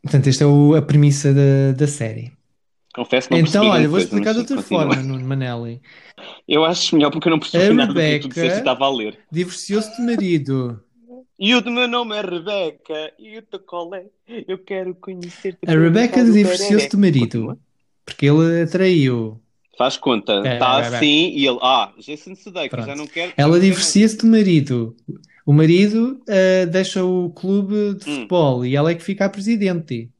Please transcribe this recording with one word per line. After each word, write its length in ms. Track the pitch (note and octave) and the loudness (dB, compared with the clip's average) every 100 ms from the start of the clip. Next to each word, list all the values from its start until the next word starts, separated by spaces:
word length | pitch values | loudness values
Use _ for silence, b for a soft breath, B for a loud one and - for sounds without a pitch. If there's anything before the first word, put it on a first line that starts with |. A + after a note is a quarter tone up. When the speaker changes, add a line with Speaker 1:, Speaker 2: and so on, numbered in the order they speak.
Speaker 1:
Portanto, 240 | - C#3+ C#3 | 2 2 2
esta 180 | C3 | 2
é 20 | D3 | 4
o, 280 | C#3+ D3 | 6 6
a 60 | D#3 | 4
premissa 540 | D3+ D3 D3 C#3 C#3+ | 4 4 4 2 2
da, 380 | C#3 C#3 C#3 C3+ C3 | 4 4 4 2 0
da 100 | D3 | -2
série. 460 | C#3+ A2+ A2 A#2 _ _ _ _ _ _ | -2 -8 -8 -14 _ _ _ _ _ _
Speaker 2:
Confesso 340 | - A#2+ D#3 - | -12 -2 -2 0
que 60 | |
não 60 | E3+ | 2
Speaker 1:
Então, 220 | D#3 G3+ | 2 2
Speaker 2:
percebi 40 | G#3+ | 4
Speaker 1:
olha, 60 | |
Speaker 2:
grande 120 | F3 D3+ | 4 2
Speaker 1:
vou 80 | F3 | 0
Speaker 2:
coisa, 80 | - | 0
Speaker 1:
explicar 260 | G3+ G#3 | -2 0
de 60 | A3+ | -2
Speaker 2:
mas 120 | A#3 | -4
Speaker 1:
outra 60 | C#4 | -8
Speaker 2:
continua. 240 | - F3 D3 | -4 -2 0
Speaker 1:
forma, 80 | C3+ | -2
Nuno 240 | C3+ C3 C3 | -4 -8 -6
Manelli. 560 | C3+ B2+ A#2+ A#2 A#2 B B B B B B - | -6 -6 -8 -10 -14 B B B B B B -2
Speaker 2:
Eu 160 | D3 | 0
acho 320 | D#3+ F3 - D#3+ | 0 -2 0 2
melhor 140 | D3 | 2
porque 180 | D#3 E3+ | 0 -2
eu 40 | |
não 60 | D#3+ | -2
percebi 260 | - E3+ | -2 0
Speaker 1:
A 100 | F#3+ | 4
Speaker 2:
nada 180 | A#3+ A#3 | 4 2
do 20 | |
que 60 | F3+ | 0
tu 40 | D#3 | 0
Speaker 1:
Rebecca 220 | D3 C#3 | -2 -6
Speaker 2:
disseste 280 | D3 E3 G3 | -4 -4 -2
e 20 | |
estava 260 | B3 B2+ C3+ | -2 -2 -2
a 40 | |
ler. 280 | C3 G#2+ - _ | -2 -8 -12 _
Speaker 1:
divorciou-se 680 | D#3 F3+ - - G#3 G#3+ - | -8 -8 -10 -6 -4 -4 -6
do 40 | A#3+ | -4
marido. 760 | A#3 F#3+ E3 C3+ C3+ B2 A2+ _ _ A#3+ B3 _ _ | -4 -2 -2 -2 -4 -6 -10 _ _ _ -20 _ _
Speaker 2:
E 160 | G3 | 0
o 60 | B3 | 0
do 100 | A3+ | -2
meu 160 | A#3+ B3 | -4 -4
nome 300 | A#3+ A#3 G#3 | -4 -6 -8
é 60 | |
Rebeca. 920 | G3 F3 E3+ G3+ E3 - - D#3 D#3 _ | -8 -8 -6 -6 -6 -10 -14 -12 -12 _
E 200 | A3 A3 | -20 -20
o 40 | |
teu 180 | G#3+ F#3+ | _ -18
colo 340 | G3 F3 E3+ | -14 -14 -12
é? 100 | F#3+ G3 _ _ A#3 - | -14 -18 _ _ -16 -12
Eu 80 | F#3 | -14
quero 360 | F#3+ F#3+ F#3 | -10 -10 -10
conhecer-te 640 | F3+ - F#3 F3 - F#3+ F3+ | -12 -16 -14 -16 -12 -12 -10
Speaker 1:
A 20 | F3 | -2
Speaker 2:
pelo 160 | D#3+ | 2
Speaker 1:
Rebecca 340 | E3 F#3+ A#3+ B3+ | 4 4 2 4
Speaker 2:
tal 80 | |
do 80 | A#3 | 4
Speaker 1:
divorciou-se 560 | G#3 F#3+ F3+ G3+ G#3 - | 4 4 0 2 0 2
do 100 | G3+ | 2
Speaker 2:
pereré. 200 | G3 C#3 | 2 2
Speaker 1:
marido. 200 | A#2 A#2 | 0 -4
Speaker 2:
Continua. 180 | E2+ - _ _ _ _ - | -8 -12 _ _ _ _ -20
Speaker 1:
Porque 200 | - C#3+ | -2 2
ele 360 | D3+ E3 E3+ | 4 4 0
a 40 | E3 | -2
traiu. 720 | F3+ F#3 E3+ C3+ A#2+ A2 A2 _ _ _ _ | 0 2 2 0 -2 -6 -12 _ _ _ _
Speaker 2:
Faz 220 | B2+ - | -2 -2
conta. 340 | C#3+ A2+ - G2+ B2+ | -2 -2 0 -2 -2
Speaker 1:
É, 100 | A#2+ | 0
Speaker 2:
Tá 220 | B2+ C3+ | 2 2
Speaker 1:
vai, 100 | A#2+ | 0
vai. 80 | A#2+ | -2
Speaker 2:
assim 340 | D3 D3 E3+ | 2 2 0
e 120 | C#3 C#3 | 0 -2
ele, 120 | B2 | 0
ah, 320 | B2+ C3 G2+ - | 0 0 -2 -10
Jason 360 | A2 D3 - | -18 -18 -18
Sudeikis, 360 | F#3 G#3+ F3+ C#3+ | -20 -16 -12 -10
Speaker 1:
Pronto. 160 | D#3+ A#2 | -10 -10
Speaker 2:
já 100 | C#3+ | -12
não 100 | D3 | -12
quero 260 | E3+ F3 - | -10 -8 0
Speaker 1:
Ela 180 | D3 E3+ | 2 4
Speaker 2:
saber 100 | F#3+ | 4
Speaker 1:
divorcia-se 480 | F3+ - G3+ A3 G#3+ | 2 0 2 2 2
do 100 | A3+ | 2
marido. 680 | A3 G3 D#3+ C3+ A#2+ A2+ - - - b b | 4 4 2 0 -4 -6 -12 -18 -18 b b
O 80 | - | 2
marido, 680 | D3 D#3+ F3 G#3 A3 A#3+ C4+ - | 4 6 4 4 2 -2 -4 -2
eh, 380 | G3 F#3 F#3 F3+ | 2 4 2 2
deixa 380 | F#3 F#3+ F#3+ | -2 -2 -2
o 260 | F#3 F#3 F3 | -2 -2 -4
clube 640 | F3 F#3 G3+ F#3+ G#3 G#3 | -6 -2 -2 -2 -4 -4
de 160 | G3+ D3 | -6 -8
Speaker 2:
Hum. 40 | |
Speaker 1:
futebol 500 | C#3+ G#2+ F3+ D3 B2 | -10 -2 0 2 0
e 100 | B2 | -2
ela 160 | C#3 D#3 | 0 0
é 40 | |
que 100 | E3+ | -2
fica 220 | - G3 G3 | -6 -4 -4
a 20 | |
presidente. 840 | G3+ G3+ A#3 G3 F3 D#3+ A#2+ A#2 | -4 -4 -2 -2 -4 -6 -10 -12